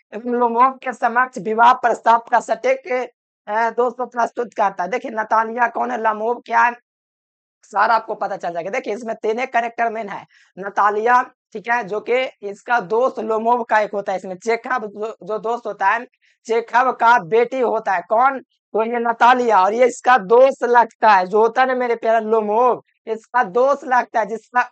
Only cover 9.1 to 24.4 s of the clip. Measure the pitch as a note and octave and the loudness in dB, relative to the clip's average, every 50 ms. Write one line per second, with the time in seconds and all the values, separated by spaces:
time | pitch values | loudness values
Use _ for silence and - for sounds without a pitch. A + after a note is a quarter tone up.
9.1 | A3+ A3+ - G#3+ A3 A#3+ C4 C4 B3+ A#3 A#3+ A#3 A#3 - A#3 A3+ G#3+ A3+ G#3+ G3 | -10 -6 -4 -4 -4 -2 -4 -4 -2 -2 -2 -2 -4 -4 -4 -4 -4 -6 -8 -10
10.1 | F3+ C3 - - _ _ _ _ _ F3 G3 G3+ F#3+ A3+ G3+ G#3 G#3 G#3+ A3 A#3+ | -12 -14 -16 -20 _ _ _ _ _ -14 -12 -6 -2 0 0 0 0 0 2 2
11.1 | B3 B3 B3+ B3 - _ _ _ - G#3+ F#3 A#3 A#3+ A#3+ A3+ F3 G#3 G#3+ G#3 A3+ | 4 2 2 0 -6 _ _ _ -16 -12 -6 -4 -4 -4 -4 -4 -8 -8 -4 -2
12.1 | A#3+ B3+ C4 C4 - _ G#3 G3+ G3+ - _ - A#3+ F#3 F3+ E3+ A3 A3+ B3+ B3+ | -2 -2 -2 -4 -8 _ -12 -12 -12 -12 _ -2 -2 -2 -2 -2 0 0 0 0
13.1 | C4 A#3+ A3 A3 A3 A3 A3+ A#3 A#3+ A#3+ A#3 - A3+ G#3+ G#3 - - G3+ G3+ G#3 | -2 -4 -4 -4 -4 -2 0 0 0 -2 0 0 0 0 0 0 -4 -6 -6 -4
14.1 | F#3+ F3+ - F#3+ F#3 F3+ - A3+ A3+ A3+ - C4 B3+ B3 G#3+ G#3 G3+ G3+ G#3 A3+ | -6 -6 -8 -10 -14 -8 -4 -4 -4 -2 -4 -4 -6 -6 -6 -8 -10 -10 -10 -10
15.1 | - - F3+ F3 G#3+ G#3 F3+ A3 A#3+ A#3 - G#3+ G3+ - F#3+ F#3+ G#3+ A#3+ B3+ - | -10 -12 -10 -10 -8 -6 -6 -6 -6 -6 -6 -10 -6 -2 0 0 0 0 -4 -8
16.1 | _ _ _ _ _ _ _ - A3 A#3 A#3 - A#3 A#3+ B3+ B3+ A#3 - B3 A3+ | _ _ _ _ _ _ _ -4 -2 -2 -2 0 0 0 2 2 0 2 4 4
17.1 | A#3+ A#3+ F3 D#3 G3 A3+ A#3+ A#3 C4 C4 A#3+ G#3 G#3+ A3 A3 G#3 F#3+ F3 - - | 4 4 2 2 2 2 2 0 0 -2 -2 -2 -2 -2 -2 -2 -2 -4 -2 -2
18.1 | A3 A3+ B3+ C4+ C4+ B3 - _ _ _ _ _ - G#3 A3+ A#3 A#3+ A#3 A#3 A#3 | 0 2 2 2 0 -2 -8 _ _ _ _ _ -4 -4 -2 -2 -2 -2 -2 -4
19.1 | A3+ - A#3 A#3+ B3+ B3 B3 A3+ G#3 F#3 G3+ G3+ G#3+ A#3+ B3+ A#3+ A#3+ - - B3 | 0 4 4 4 4 4 2 2 4 4 4 2 2 2 2 2 0 0 2 2
20.1 | B3+ B3+ F#3+ F3+ A3+ B3 C4 C#4 - - B3+ A#3+ A#3+ A#3+ A3+ A#3 - _ A3+ A3 | 2 2 2 4 6 6 6 6 4 0 -2 2 4 4 4 2 0 _ 4 4
21.1 | G#3 F#3 F#3 F#3 G#3 G#3 A3+ A3+ A3 C4 C4 C4 B3+ B3 B3 A#3 A#3 A3+ - A3+ | 4 4 4 2 2 2 2 2 2 2 0 2 0 0 -2 -2 -2 -2 0 0
22.1 | A3+ A3+ A3 G#3+ A3+ A3+ G#3+ G#3 G#3 A3+ B3+ B3 G#3+ - - _ _ _ _ A3+ | 0 0 0 0 0 0 0 0 0 2 2 2 0 -2 -6 _ _ _ _ -10
23.1 | A3 A3 - _ - B3 A#3+ F#3 F3 A#3+ B3+ C#4 C#4 C#4 D#4+ C4 B3+ B3 A#3 - | -10 -10 -8 _ -2 -2 -2 0 0 0 2 2 0 -2 -2 0 0 0 0 0
24.1 | - A#3 G#3+ F#3+ A3+ G#3+ | -2 -4 -2 -2 -6 -10